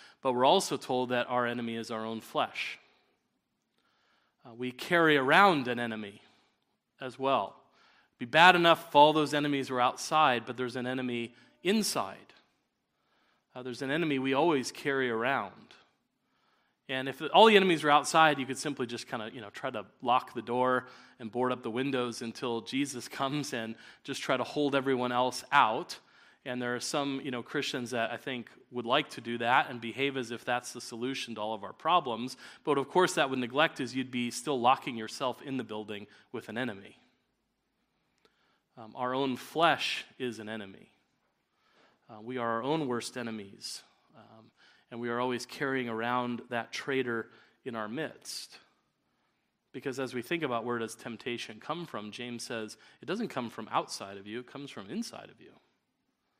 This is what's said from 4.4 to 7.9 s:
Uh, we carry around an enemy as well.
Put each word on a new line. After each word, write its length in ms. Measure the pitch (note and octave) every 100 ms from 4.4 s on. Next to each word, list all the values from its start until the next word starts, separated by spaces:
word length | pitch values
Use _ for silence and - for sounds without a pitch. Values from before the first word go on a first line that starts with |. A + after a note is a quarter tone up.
| C3
Uh, 80 |
we 180 | A#2 B2+
carry 460 | B2+ - F3 D#3+ D3
around 500 | C3 E3 G3+ D#3 B2
an 100 | A#2+
enemy 440 | A#2+ A2 G2+ - _ _ _ _ _ _ _ -
as 200 | C3 A#2
well. 380 | C3+ C3 G2 - _ _ _